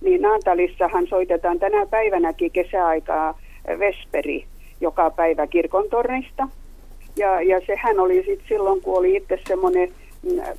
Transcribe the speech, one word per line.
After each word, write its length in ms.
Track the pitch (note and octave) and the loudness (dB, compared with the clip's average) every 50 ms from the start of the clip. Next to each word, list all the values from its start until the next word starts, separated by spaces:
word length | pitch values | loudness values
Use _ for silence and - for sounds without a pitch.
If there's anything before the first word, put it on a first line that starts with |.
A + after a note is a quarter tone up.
niin 200 | - F#4+ F4+ F4 | 2 2 2 4
Naantalissahan 840 | G4 G#4 G#4+ G#4+ - G3 F3 F3 F3+ F3 F3+ - F#3 E3+ F3+ F3+ F3 F3 | 4 4 2 2 2 2 2 2 2 0 0 0 -2 0 2 0 0 2
soitetaan 520 | - F#3 F#3 F3+ F3+ E3+ - F3 F4 - | 0 0 0 2 0 0 0 -2 -2 0
tänä 260 | - G4 G#4 G#4 G4+ | 0 0 2 0 0
päivänäkin 640 | G4 - A3 A3 G#3+ G3 F3 E3+ E3 D#3+ - F3+ E3 | 0 0 0 0 2 2 2 0 0 0 -2 -4 -2
kesäaikaa 880 | - F#3 E3+ - - F#3+ F3+ E3 D#3+ D#3+ - - D#3+ D#3 D#3+ D#3+ D#3+ - - - - - - - E3+ E3+ | 0 -2 -4 -2 0 0 2 2 0 0 -2 -2 -2 -2 -2 -2 -4 -6 -14 -20 -20 -16 -8 -8 -4 0
vesperi 640 | G3 G3+ F3+ - - - - - - D3 C#3+ - - - - - - - - - | 0 0 -2 -2 -10 -6 -6 -4 -4 -4 -6 -8 -8 -12 -18 -20 -20 -20 -12 -4
joka 280 | F3+ E3 - - F3 D#3+ | -4 -4 0 2 0 0
päivä 380 | D3+ - E3 E3 D#3+ D3 D3+ D3 | 2 2 2 2 2 0 -2 0
kirkontornista. 1000 | - F3 E3 D#3+ - F#3+ G#3 - - A#3 B3 B3 B3+ C4 C4+ - - - C4+ C4+ - - - - - - - - - - - - - - | 0 0 0 2 0 -2 -2 0 0 0 0 0 -2 -4 -6 -8 -6 -6 -6 -6 -6 -14 -20 -20 -20 -20 -20 -20 -20 -20 -20 -12 -4 0
Ja, 240 | G3+ G3 F#3 F3+ | 2 2 2 2
ja 200 | E3 F#3 F#3 F#3 F3+ - | 4 4 2 2 2 -2
sehän 320 | G3 G3+ - A#3 G#3+ G3 | -4 -2 0 0 2 4
oli 240 | F#3 F#3 F#3 F#3 F#3 | 4 4 4 2 2
sit 160 | G3+ - F#3+ - - | 0 -4 -4 -2 -2
silloin, 340 | A4 - G3 F#3+ G4 - | -2 0 2 2 0 0
kun 160 | - - F#4+ - | 0 0 0 2
oli 180 | - F#3 F#3+ | 4 4 2
itse 240 | G3+ - - F#3+ F3+ - - | 2 0 -2 -4 -6 -2 -4
semmonen, 420 | F#3+ F#3 F#3+ F3+ F3+ - - F3+ - - - - - - - | -2 0 2 2 2 2 0 0 -4 -12 -20 -20 -20 -10 -6
mm, 180 | F3+ F3+ F3+ - - - | -4 -4 -2 -4 -6 -10